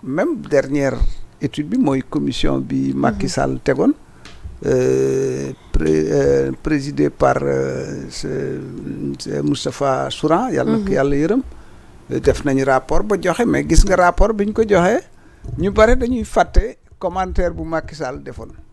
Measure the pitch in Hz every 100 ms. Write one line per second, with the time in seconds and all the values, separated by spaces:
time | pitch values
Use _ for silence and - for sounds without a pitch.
0 | - 147 277 277 147 143 135 143 139 123
1 | - - - - 143 - 151 240 220 135
2 | - 151 143 127 151 135 127 135 135 135
3 | 135 202 131 - 135 131 - 135 202 302
4 | - - - - - - - 131 127 131
5 | 135 135 135 131 - 135 - - 78 78
6 | 78 143 139 - 67 131 151 151 139 139
7 | 73 - 135 131 69 67 67 67 67 69
8 | 67 - - 71 69 69 67 - - -
9 | 71 69 - - 143 143 - - 139 131
10 | 135 - 151 165 254 131 127 - 196 -
11 | 139 143 160 233 - - - - - -
12 | - 127 131 - 143 135 135 131 - 156
13 | 208 202 180 170 240 143 147 165 202 185
14 | 175 - 202 220 208 214 214 196 175 254
15 | - - - - - 127 180 202 220 254
16 | 247 254 214 - 175 - 220 247 - -
17 | 185 180 185 175 175 165 160 160 156 151
18 | 139 143 139 123 113 - -